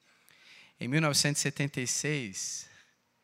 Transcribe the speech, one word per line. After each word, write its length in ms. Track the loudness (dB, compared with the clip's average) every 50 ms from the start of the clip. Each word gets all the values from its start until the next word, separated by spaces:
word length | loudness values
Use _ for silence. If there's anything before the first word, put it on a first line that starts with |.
| _ _ _ _ _ _ -20 -20 -20 -20 -20 -20 -20 -20 _ _
Em 80 | -4
mil 140 | 0 2 4
novecentos 400 | 4 4 4 4 4 2 2 2
e 20 | 0
setenta 380 | -2 0 0 -2 -2 -2 -2
e 60 | -2
seis, 800 | -2 -2 -2 -2 -2 -2 -2 -4 -6 -6 -8 -8 -8 -8 -10 -12 -14 -20 -20 -20 _ _ _ _ _ _ _